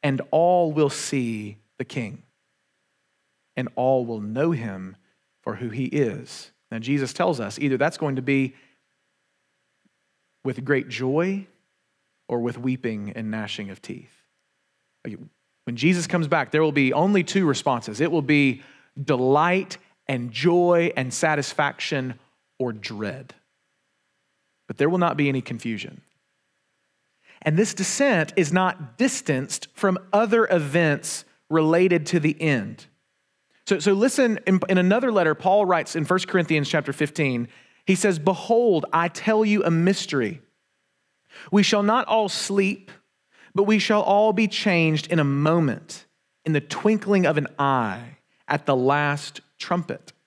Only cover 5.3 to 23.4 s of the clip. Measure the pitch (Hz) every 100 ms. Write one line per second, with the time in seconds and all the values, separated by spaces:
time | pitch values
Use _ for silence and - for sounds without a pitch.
5.3 | _ - 107 120 113 127 147 123 120 -
6.3 | - - _ _ 113 113 143 131 - 185
7.3 | 139 104 - 143 131 147 - 156 131 131
8.3 | 139 135 - _ _ _ _ _ _ _
9.3 | _ _ _ _ _ _ _ _ _ _
10.3 | _ 135 123 131 139 127 113 131 147 180
11.3 | 196 196 _ _ _ _ _ _ _ _
12.3 | 120 120 120 127 127 120 107 101 113 110
13.3 | 110 104 - 101 95 - 98 - _ _
14.3 | _ _ _ _ _ _ _ - 104 -
15.3 | _ _ _ - 120 147 175 165 180 151
16.3 | 160 131 151 156 143 131 131 185 202 170
17.3 | 196 170 135 - 123 110 107 160 160 139
18.3 | 147 139 123 - _ _ - 139 131 127
19.3 | 139 170 185 - - _ _ - 131 120
20.3 | 113 156 175 175 175 170 - 131 - 160
21.3 | 147 139 - 143 - - 147 131 117 _
22.3 | _ _ _ 127 110 101 107 104 131 127
23.3 | -